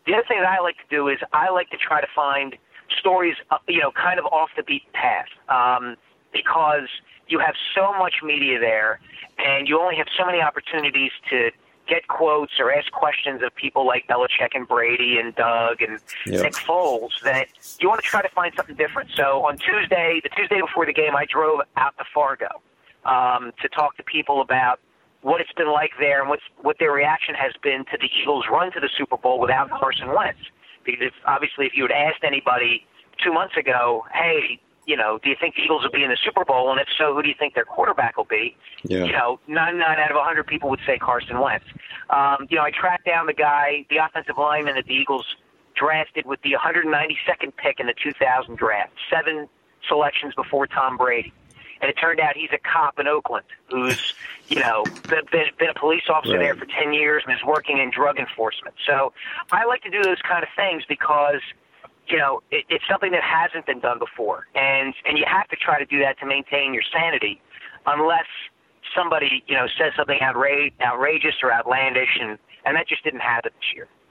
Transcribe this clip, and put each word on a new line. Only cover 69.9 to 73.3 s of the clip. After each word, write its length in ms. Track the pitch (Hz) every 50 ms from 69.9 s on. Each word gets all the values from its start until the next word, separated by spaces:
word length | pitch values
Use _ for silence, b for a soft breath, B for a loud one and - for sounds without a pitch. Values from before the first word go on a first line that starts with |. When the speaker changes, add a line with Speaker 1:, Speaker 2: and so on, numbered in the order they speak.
| -
Speaker 1:
something 240 | - 147 143 139 135
outra-, 540 | 135 131 123 120 135 139 143 143 147 135 - -
outrageous 540 | 127 120 123 123 135 147 160 151 156 156 131 - 135
or 100 | 127 117
outlandish, 640 | 117 113 120 127 131 135 135 123 131 131 - - -
and, 180 | 123 107 107 - _ B B B B
and 100 | 135 147
that 120 | 165 170
just 160 | - 151 - -
didn't 160 | 156 135 120
happen 300 | 113 120